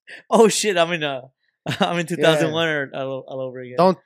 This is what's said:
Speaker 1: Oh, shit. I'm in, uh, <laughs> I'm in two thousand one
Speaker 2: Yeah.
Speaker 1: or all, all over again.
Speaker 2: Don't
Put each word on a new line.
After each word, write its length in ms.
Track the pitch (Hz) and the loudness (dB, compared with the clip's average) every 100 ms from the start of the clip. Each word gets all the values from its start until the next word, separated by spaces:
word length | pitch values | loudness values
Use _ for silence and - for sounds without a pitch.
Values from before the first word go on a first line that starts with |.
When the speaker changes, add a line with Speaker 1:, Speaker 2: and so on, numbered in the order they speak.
| - - - | -20 -20 0
Speaker 1:
Oh, 200 | 196 220 | 4 4
shit. 280 | - 208 175 | 2 0 0
I'm 160 | 165 | 0
in, 100 | 170 | -2
uh, 180 | 151 131 127 _ _ | -4 -6 -12 _ _
<laughs> 320 | _ - - | _ -8 -2
I'm 200 | 180 175 | -2 -2
in 80 | 165 | -4
two 80 | 165 | 2
thousand 360 | 160 156 160 | 2 4 2
one 160 | 160 165 | 0 -2
Speaker 2:
Yeah. 60 | |
Speaker 1:
or 160 | 151 135 - | -2 -4 -6
all, 300 | 135 131 - | -6 -8 -10
all 140 | 135 | -10
over 180 | 131 127 | -10 -10
again. 160 | 123 127 | -6 2
Speaker 2:
Don't 220 | 185 180 | 2 2